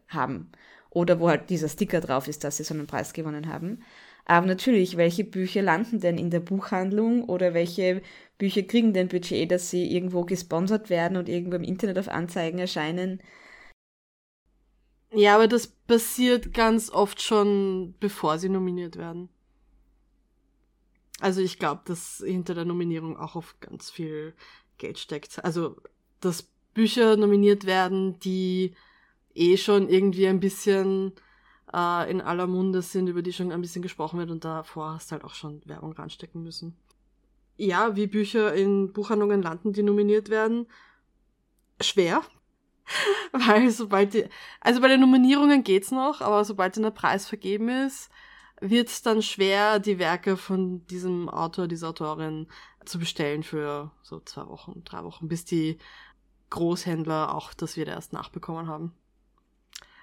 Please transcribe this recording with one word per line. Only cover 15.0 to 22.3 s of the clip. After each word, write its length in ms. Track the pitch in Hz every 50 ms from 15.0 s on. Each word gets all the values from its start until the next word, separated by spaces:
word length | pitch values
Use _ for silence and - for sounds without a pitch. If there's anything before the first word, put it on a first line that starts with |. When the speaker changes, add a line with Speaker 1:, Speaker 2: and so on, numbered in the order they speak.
| _ _
Speaker 2:
Ja, 260 | 220 208 208 208 208
aber 120 | 214 226 214
das 180 | 240 226 -
passiert 880 | - _ _ _ - 233 226 226 - - 247 254 247 247 233 240 -
ganz 380 | - 233 226 226 226 220 220 -
oft 300 | - 185 202 202 - -
schon, 720 | - - 226 208 202 208 202 196 196 190 185 185 180 180 - _
bevor 400 | 214 196 - - - 156 156 160
sie 100 | 185 190
nominiert 480 | 190 190 185 180 175 180 175 165 170
werden. 320 | 170 170 170 170 175 180 180 _ _ _ _ _ _ _ _ _ _ _ _ _ _ _ _ _ _ _ _ _ _ _ _ _ _ _ _ _ _ _ _ _ _ _ _ - -
Also 200 | - 190 185 190
ich 180 | 185 175 - -
glaub, 260 | 185 151 147 - -
dass 380 | 180 175 170 - - - - -
hinter 300 | -